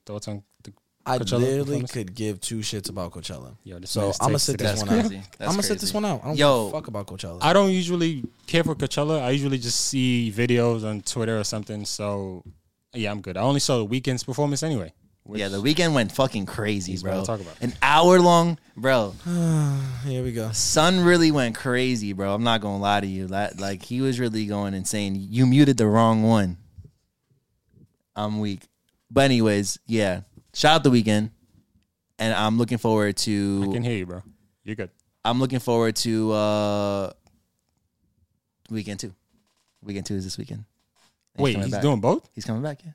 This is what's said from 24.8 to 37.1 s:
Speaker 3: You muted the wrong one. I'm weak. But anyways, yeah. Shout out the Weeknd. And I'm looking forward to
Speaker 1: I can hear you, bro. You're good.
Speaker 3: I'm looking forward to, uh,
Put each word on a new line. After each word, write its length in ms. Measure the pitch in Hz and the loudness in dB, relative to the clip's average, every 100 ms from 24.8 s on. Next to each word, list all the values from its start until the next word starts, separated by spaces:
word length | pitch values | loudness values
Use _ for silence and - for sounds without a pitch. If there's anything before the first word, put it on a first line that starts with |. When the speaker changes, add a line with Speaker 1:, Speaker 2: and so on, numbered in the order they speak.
| 92 107 101 98 98 | -4 -4 -4 -4 -4
Speaker 3:
You 160 | 110 131 | 2 4
muted 320 | 131 143 127 | 6 6 6
the 80 | 110 | 4
wrong 380 | 107 113 110 | 6 6 4
one. 340 | 110 113 95 87 - - - _ _ _ _ _ _ _ _ _ _ _ _ - | 4 4 2 -4 -12 -20 -20 _ _ _ _ _ _ _ _ _ _ _ _ -6
I'm 240 | 107 107 | -4 -2
weak. 220 | 107 95 - _ _ _ _ | -4 -6 -12 _ _ _ _
But 140 | 123 139 | 4 4
anyways, 520 | 123 110 101 101 - - | 6 4 2 0 -6 -4
yeah. 360 | 113 101 90 95 - _ - | 0 0 -2 -8 -20 _ 0
Shout 220 | 151 160 | 4 6
out 60 | |
the 60 | 143 | 6
Weeknd. 400 | 123 107 107 110 - _ _ _ _ _ _ _ - | 4 4 2 0 -6 _ _ _ _ _ _ _ -6
And 160 | 113 | -2
I'm 240 | 98 110 113 | 0 2 2
looking 220 | 117 120 | 0 0
forward 360 | 117 110 104 98 | 2 2 2 0
to 480 | - 104 101 98 98 | -2 0 0 0 -2
Speaker 1:
I 20 | |
can 100 | 107 | -2
hear 140 | 120 113 | -2 -4
you, 100 | 90 | -6
bro. 160 | 90 98 - _ _ | -10 -16 -20 _ _
You're 140 | 107 107 | -12 -10
good. 120 | 95 _ _ _ | -12 _ _ _
Speaker 3:
I'm 160 | 113 123 | -2 0
looking 200 | 135 131 | 0 -2
forward 360 | 123 117 113 110 | 0 2 2 0
to, 340 | 120 110 110 | -2 0 0
uh, 800 | 107 104 104 104 104 101 101 95 | 0 0 0 0 -2 -2 -4 -6